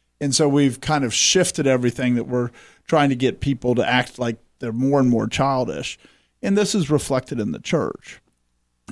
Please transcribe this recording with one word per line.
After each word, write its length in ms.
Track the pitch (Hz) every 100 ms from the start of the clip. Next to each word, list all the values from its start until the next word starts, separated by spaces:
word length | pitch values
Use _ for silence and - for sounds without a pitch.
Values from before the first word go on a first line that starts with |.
| _ -
And 120 | 143
so 160 | 131 147
we've 320 | 143 139 113
kind 220 | - 151
of 100 | 120
shifted 540 | - - 185 175 - 139
everything 480 | 127 123 131 123
that 140 | 120 123
we're 240 | 123 120 - - _ -
trying 220 | 160 139
to 80 | 123
get 240 | 127 -
people 340 | 139 135 123
to 100 | 120
act 360 | 110 127 123 -
like 160 | 120 113 _ -
they're 100 | 120
more 300 | 113 135 143
and 80 | 127
more 180 | 113 110
childish. 720 | - 139 135 110 73 - - _ _ _ _
And 140 | 196 202
this 200 | 202 208
is 140 | 139
reflected 500 | 151 - 131 - 123
in 100 | 104
the 80 | -
church. 600 | - 160 85 - - - _ _ _ _ _ _ -